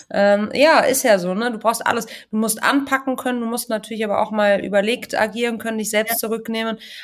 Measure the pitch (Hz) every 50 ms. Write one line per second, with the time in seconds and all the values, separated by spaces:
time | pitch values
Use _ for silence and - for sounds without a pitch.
0 | - - - - 202 202 202 208 214 - - - 277 320 - 233 - - 262 -
1 | - 247 208 190 175 180 185 202 233 247 220 208 - 220 226 - - - - 233
2 | 220 - - - - _ - 214 220 220 214 220 - - 254 285 277 - 269 262
3 | 269 269 262 254 - 254 247 240 233 226 233 240 - - 226 214 214 - 226 214
4 | 220 208 - - 214 - 214 214 208 202 202 190 - 196 196 202 196 214 247 -
5 | - - - - 220 220 - 233 240 240 226 214 226 226 220 214 214 214 - 208
6 | 220 226 226 226 - 220 226 220 226 - 226 226 226 226 220 220 - - - -